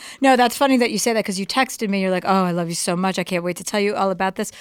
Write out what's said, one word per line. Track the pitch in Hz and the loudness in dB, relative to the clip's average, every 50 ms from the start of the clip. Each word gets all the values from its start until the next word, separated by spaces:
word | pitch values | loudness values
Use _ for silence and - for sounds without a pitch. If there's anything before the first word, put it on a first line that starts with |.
| - - - - | -18 -18 -4 2
No, | 269 269 262 | 4 4 6
that's | 247 247 233 - | 6 4 2 2
funny | - 285 269 269 247 | 2 2 4 4 4
that | 240 226 | 2 2
you | 214 196 | 0 0
say | - 240 | 0 0
that | 233 220 196 | 0 0 0
'cause | - 190 190 | -2 -4 -6
you | 196 | -6
texted | - - 269 262 254 - - 233 202 | -2 0 0 0 0 -2 -4 -4 -2
me. | 196 196 | 0 0
You're | 190 190 | 0 0
like, | 185 180 - | 0 0 0
"Oh, | - 190 190 185 | 2 2 2 2
I | 180 | 2
love | 170 170 175 170 | 0 -2 -2 -4
you | 170 | -4
so | - - - 175 | -4 -2 -2 -2
much. | 180 185 190 180 - | 0 0 -2 -2 -2
I | |
can't | 175 - 190 175 170 | -4 -4 -4 -4 -2
wait | 180 175 - | -4 -6 -6
to | 175 | -6
tell | - - 208 | -4 -2 0
you | 202 202 208 | 0 0 0
all | - 196 196 | 0 0 0
about | 185 170 190 190 185 | 0 0 -2 -2 -2
this." | - 214 - - - | -4 -6 -8 -10 -14